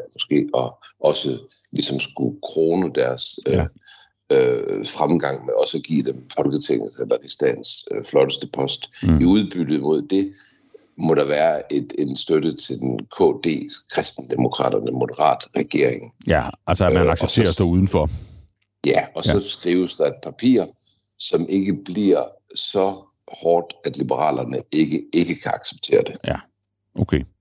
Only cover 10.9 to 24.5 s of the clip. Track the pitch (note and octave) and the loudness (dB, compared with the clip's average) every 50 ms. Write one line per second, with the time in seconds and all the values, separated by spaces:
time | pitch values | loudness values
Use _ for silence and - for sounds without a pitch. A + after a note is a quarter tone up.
10.9 | _ - D#2+ D#2+ D#2+ D2 C#2+ C#2+ D2 D2 D#2 E2 D#2 C#2+ - - D2 C#2+ C#2+ - | _ -4 0 2 2 2 2 2 2 2 2 2 2 0 -4 -2 -2 -2 -2 -4
11.9 | - - D2+ D2 - - - - E2 D#2 D#2+ D#2+ D2 - - - C2 - B1+ B1+ | -4 -4 -4 -4 -2 -6 -2 2 2 2 2 0 -2 -2 -6 -6 -6 -4 -4 -4
12.9 | B1 G#1+ - - - - F#2 D#2+ - - - E2+ D#2 - - - - - _ _ | -4 -4 -8 -10 0 2 2 2 2 2 -2 -2 -2 -2 -4 -8 -12 -14 _ _
13.9 | - - - - - - C2+ A#1+ A#1+ B1 B1 A#1 - - C2 B1+ - G1+ A#1 A#1+ | -4 -4 -4 -4 -8 -10 -8 -6 -2 0 0 0 0 0 -2 0 0 -2 -4 -4
14.9 | B1+ B1+ B1 A#1 - - D#2 D2+ B1+ - - - - C#2 - - - D2+ C2+ B1 | -2 -2 -4 -4 -2 2 2 2 2 2 -2 -6 -4 -4 -4 0 2 2 2 2
15.9 | A#1 A1 - - _ _ - - D#2+ D2+ A#1+ - - _ - - E2 - G2 F2 | 0 -2 -8 -16 _ _ -2 2 2 2 2 -2 -8 _ -2 -2 0 2 4 4
16.9 | E2 E2+ - C#2 E2 - - - - A#2 A2 F#2+ - - G2 E2+ F2 F#2 F#2+ F#2+ | 4 4 4 4 2 0 0 0 2 4 4 4 4 2 2 4 4 4 4 4
17.9 | - F2 D2+ D2+ - - - - - - - _ _ _ _ _ _ _ - C2+ | 4 2 2 2 -2 -6 -12 -14 -20 -20 -20 _ _ _ _ _ _ _ 0 2
18.9 | - - - - - - E2 E2+ - G2+ - - - - - F2+ F2 F#2 F2+ F2 | 2 2 0 -2 -6 -4 0 2 2 2 0 -2 -10 -6 -2 0 2 2 2 0
19.9 | - - D#2 C#2+ - - - E2 - - A#2 B2+ B2+ G#2+ E2+ - - _ _ _ | 0 0 0 0 0 -4 -12 -12 -10 -2 2 4 4 4 2 0 -6 _ _ _
20.9 | - _ _ _ _ - - - - E2 E2+ - F#2+ G2 F#2+ G2+ F2 - - - | -20 _ _ _ _ -4 -4 0 0 0 0 2 0 0 0 0 -2 -4 -4 -8
21.9 | F2+ G#2+ G#2 F#2+ E2+ D2 B1 - - _ _ _ - - - - - G2+ F#2+ G2 | -4 0 4 4 4 4 2 -4 -8 _ _ _ -6 -4 -4 -2 0 0 0 0
22.9 | G2 - - _ _ _ _ - - - D#2+ E2 E2+ F2 E2+ - - - - E2 | 0 -4 -12 _ _ _ _ -20 -16 -4 2 4 4 4 2 -2 -10 -8 -8 -6
23.9 | - D2 C2 B1+ C2 B1+ D2+ D#2 C2 B1+ B1 B1+ | -4 -4 -2 -2 0 0 2 0 0 0 -4 -4